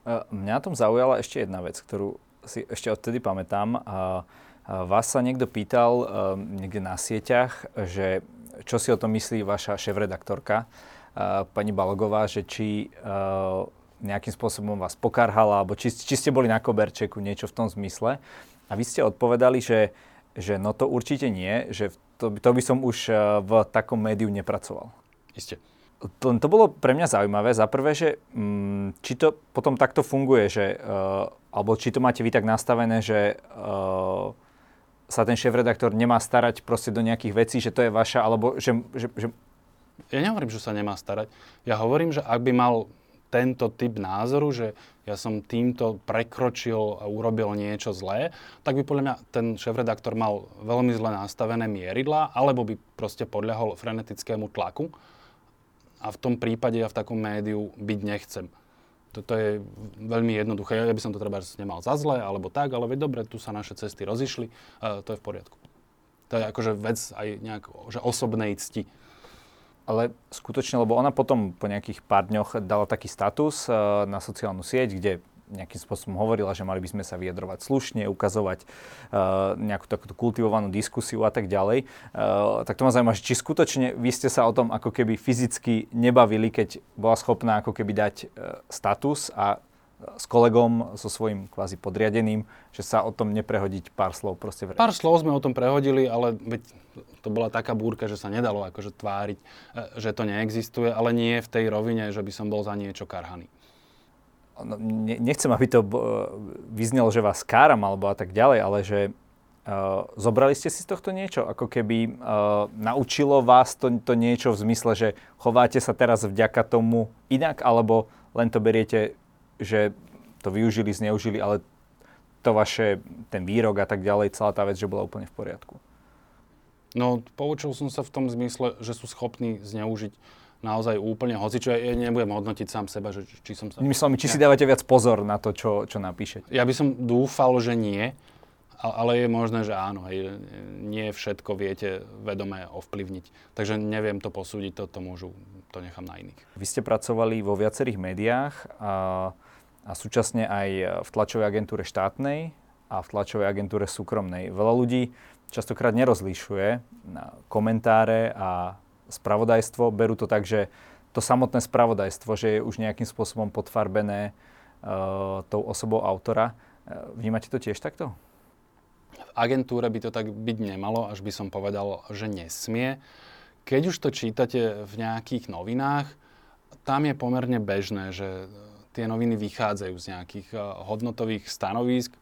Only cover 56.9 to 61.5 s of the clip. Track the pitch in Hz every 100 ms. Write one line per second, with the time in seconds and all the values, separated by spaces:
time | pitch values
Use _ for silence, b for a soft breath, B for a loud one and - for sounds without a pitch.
56.9 | - 107 110 107 104 104 107 104 - 101
57.9 | 104 104 104 - - 90 b b b b
58.9 | b _ - 95 113 107 104 101 101 107
59.9 | 107 110 113 117 107 107 104 98 113 117
60.9 | 110 117 101 104 98 90